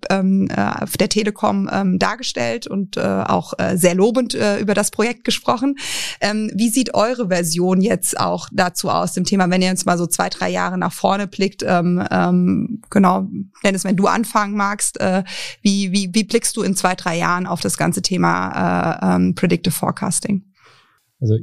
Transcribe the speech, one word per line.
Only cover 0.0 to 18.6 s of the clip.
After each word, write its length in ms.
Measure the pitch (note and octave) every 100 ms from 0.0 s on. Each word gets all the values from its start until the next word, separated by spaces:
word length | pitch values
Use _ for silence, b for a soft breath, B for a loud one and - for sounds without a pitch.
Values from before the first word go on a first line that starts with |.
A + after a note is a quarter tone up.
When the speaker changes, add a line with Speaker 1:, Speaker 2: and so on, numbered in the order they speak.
| -
Speaker 1:
ähm, 380 | F#3+ F#3+ F#3+ F#3+
äh, 340 | - G2+ -
auf 140 | - -
der 120 | G#3
Telekom, 340 | G#3 G#3 -
ähm, 560 | - G3+ G3 - G3 F3+
dargestellt 680 | F#3+ G#3 B3 - A#2 A2+ -
und, 280 | G3 G3 -
äh, 60 |
auch, 500 | G3 F#3+ - F3+ - -
äh, 180 | - F3+
sehr 200 | F3 F3+
lobend, 380 | G#3 A#3+ B3
äh, 260 | - G#3+ G3+
über 140 | G#3+
das 180 | G#3 G#3
Projekt 340 | - A3 A#3+ -
gesprochen. 500 | - - A#3+ C#4 C#4 B B B B
Ähm, 280 | G3+ G#3+ G#3+ G3
wie 140 | A#3
sieht 240 | A#3+ A3+
eure 340 | - A3 B3 G3+
Version 540 | F3+ E3+ E3 F3+ F#3
jetzt 360 | G3 F#3 - -
auch 300 | F#3 F3 -
dazu 340 | - F3+ - F3
aus, 240 | G#2 F3
dem 140 | - F3+
Thema, 240 | G3 F3+
wenn 120 | F3+
ihr 80 | F#3
uns 140 | F#3
mal 140 | F#3 F3
so 100 | E3+
zwei, 220 | - F3+
drei 200 | - F3+
Jahre 280 | F3+ F3+ F3+
nach 160 | E3+
vorne 340 | - G3 G3 G3+
blickt? 340 | - G3 - -
Ähm, 340 | F3+ F3 F3 G#3
ähm, 720 | F3+ F3 F3+ F3+ - - A3 -
genau, 380 | G#3 F#3 F#3+ F#3+ - G3 _
Dennis, 220 | G3+ F#3+
wenn 140 | F#3+ F#3
du 100 | G3
anfangen 480 | F#3 A#3 A3 G3+ G3+
magst, 460 | G3+ G#3 - -
äh, 240 | F#3+ F#3 F#3+ B B B
wie, 300 | G3+ G3 G3
wie, 200 | G3 F#3+
wie 100 | F3
blickst 320 | G#3 A#3 - -
du 60 |
in 160 | G3 F#3+
zwei, 180 | F3+ F#3
drei 220 | F#3 E3+
Jahren 280 | E3+ F3 F#3
auf 140 | F3
das 160 | G3 -
ganze 260 | D#3+ F#3
Thema, 1000 | - F3+ E3+ F3 - -